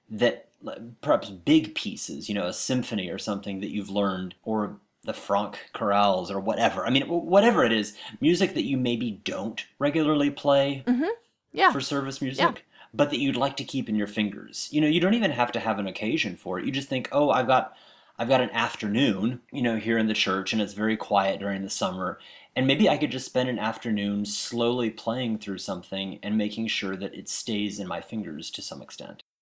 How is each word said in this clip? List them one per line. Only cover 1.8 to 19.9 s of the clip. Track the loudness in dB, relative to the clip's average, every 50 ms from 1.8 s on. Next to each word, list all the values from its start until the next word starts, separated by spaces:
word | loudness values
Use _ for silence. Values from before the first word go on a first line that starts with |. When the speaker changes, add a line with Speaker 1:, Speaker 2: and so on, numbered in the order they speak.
| -6 -6 -6 -6 -8 -8 -8 -8 -6 -4
Speaker 1:
you | -2
know, | -2 -2
a | -2 -2
symphony | -2 -2 0 0 0 -2 -2 -4 -4 -4 -4
or | -6 -6
something | -4 -4 -4 -4 -4 -6 -6 -6
that | -6 -6
you've | -6 -6 -6 -4
learned, | -2 0 0 0 0 -2 -4 -8 -10 -10 _
or | -4 -2 -2 -2 -4 -6 -12 _ _ _ _ -10
the | -10 -8
Franck | -8 -2 0 0 0 0 -2 -6 -12 -14 -14 -8
chorales | -4 0 2 4 6 6 6 4 2 0 -4
or | -4 -2
whatever. | -2 -2 0 2 2 2 2 0 0
I | 2
mean, | 2 2 2
w-, | 2 -2 -2
whatever | 0 4 6 6 8 8 6 6 4
it | 4 4
is, | 2 0 -2 -6 -10 -14 -16 -6 0
music | 2 4 4 4 2 0 0
that | -2 -2
you | 0 0
maybe | 0 0 0 0 0 -2 -4 -6 -6 -8
don't | -8 -6 -6 -6 -6 -8 -8 -12 -14 _ -2
regularly | 0 0 2 2 2 4 4 4 2 2
play | 0 0 2 4 4 4 4 2 0 -2 0
Speaker 2:
Mm-hmm. | 0 2 2 2 0 -2 -4 _ _ _ _ _ _ 0
Yeah. | 2 4 4 4
Speaker 1:
for | 2
service | 0 0 -2 -2 -2 -2 -4 -4 -4
Speaker 2:
Yeah. |
Speaker 1:
music, | -4 0 2 2 0 0 -2 -10 _ _ -20 -20 -8 0
but | 2 2 2
that | 2 0
you'd | 0 0 0
like | 0 0 0 -2 -4
to | -8
keep | -6 -4 -4 -2 -2
in | 0
your | -2 -2
fingers. | -2 0 -2 -2 -2 -2 -8 -14 -12 -10 -10 -8 -2
You | 0 2
know, | 2
you | 4 4 4
don't | 4 4 4
even | 4 2 2 2
have | 2 0 0 0
to | -2
have | -2 0 0 0
an | -2 -4
occasion | -4 -4 -2 -2 0 0 -2 -4 -6
for | -8 -6 -6 -4 -4
it. | -2
You | -2 -4
just | -4 -4 -4
think, | -4 -4 -4 0 2
"Oh, | 4 4 6
I've | 4 4 4 4
got, | 4 4 4 0 -6 -16 -20 -20 -20 -20 _ _ _
I've | -6 2 4
got | 4 4
an | 4 2
afternoon, | 0 0 0 0 -2 -4 -4 0 2 2 4 2 2 2 0 -2 -2 -4 -8 _
you | -6 -2
know, | 0 0 0
here | 0 0 0